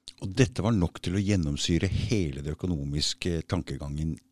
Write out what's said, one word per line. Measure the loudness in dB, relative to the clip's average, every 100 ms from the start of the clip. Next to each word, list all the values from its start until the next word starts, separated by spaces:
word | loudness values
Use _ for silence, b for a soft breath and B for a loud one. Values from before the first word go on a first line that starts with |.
| -20 -10
Og | -2
dette | 2 2 2
var | 2
nok | 4 2 0
til | -2
å | 0
gjennomsyre | 2 2 2 0 2 2 2
hele | 0 0 0 0 -4
det | -6 -4
økonomiske | -2 -2 -2 -2 -2 -2 -2 -2 -2
tankegangen | -2 -2 -6 -6 -2 -2 -4 -10